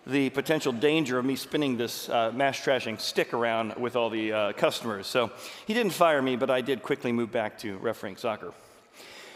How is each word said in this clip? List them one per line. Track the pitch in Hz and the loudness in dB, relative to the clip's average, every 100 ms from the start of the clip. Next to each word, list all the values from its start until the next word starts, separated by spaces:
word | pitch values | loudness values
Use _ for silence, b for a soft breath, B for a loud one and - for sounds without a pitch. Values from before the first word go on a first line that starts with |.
| - | -2
the | 139 135 | 2 2
potential | 143 135 156 143 | 0 0 0 0
danger | 117 147 160 135 127 | 2 4 4 2 0
of | |
me | 127 127 | 0 -2
spinning | - 151 143 117 | -2 0 0 0
this, | 113 - - | -2 -4 0
uh, | 120 113 | 2 2
mash | 117 147 - | 2 0 2
trashing | - 131 113 107 | 2 2 0 -4
stick | - - 165 | -2 0 0
around | 120 117 113 110 104 | 0 2 0 -2 -2
with | 120 120 | -2 0
all | 117 | 0
the, | 110 110 | 0 0
uh, | 107 104 | 0 0
customers. | 107 160 - 117 101 98 | 2 0 0 -4 -6 -2
So | 131 113 B B B - | 0 0 B B B -2
he | |
didn't | 220 214 | 2 2
fire | 147 170 147 | 4 4 6
me, | 131 123 | 2 2
but | 131 | 2
I | 127 | 2
did | 127 127 | 2 -2
quickly | - 139 123 | 0 -2 0
move | 117 113 | 0 0
back | 120 107 - | -2 -2 -4
to | 107 95 | -8 -4
refereeing | 113 107 107 95 | -4 -4 -6 -6
soccer. | 117 107 87 - - - _ B B B B | -4 -4 -8 -14 -20 -20 _ B B B B